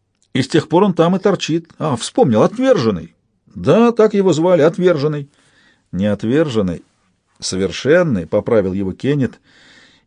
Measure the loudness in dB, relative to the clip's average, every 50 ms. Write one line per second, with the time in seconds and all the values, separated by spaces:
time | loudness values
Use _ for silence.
0 | _ _ _ _ _ _ -4 -4 -4 0 0 -2 -2 2 0 2 2 2 2 0
1 | 0 0 0 0 0 -2 -2 -2 -4 -4 -4 -4 -6 _ -12 -8 -6 -4 -4 -6
2 | -6 -4 0 2 2 4 4 2 2 2 0 0 2 2 2 2 2 -2 -2 -4
3 | -8 -14 _ _ _ _ _ _ _ _ -14 -6 0 2 4 4 4 2 4 2
4 | 2 2 2 2 2 2 2 2 2 2 2 4 2 2 0 2 0 0 0 0
5 | -2 -4 -4 -6 -10 -12 _ _ _ _ _ _ _ _ _ _ _ -10 -6 -4
6 | -2 -2 -2 -4 -4 -2 0 0 0 0 -2 -2 -2 -2 -4 -8 -14 _ _ _
7 | _ _ _ _ _ _ _ -12 -10 -8 -4 -4 -4 -4 -6 -4 0 2 2 2
8 | 2 0 -2 -4 -4 -2 -4 -2 0 0 0 0 0 0 -2 -4 -6 -6 -8 -6
9 | -4 -4 -2 -2 -2 -4 -6 _ _ _ _ _ _ _ _ _ _ _ _ _
10 | _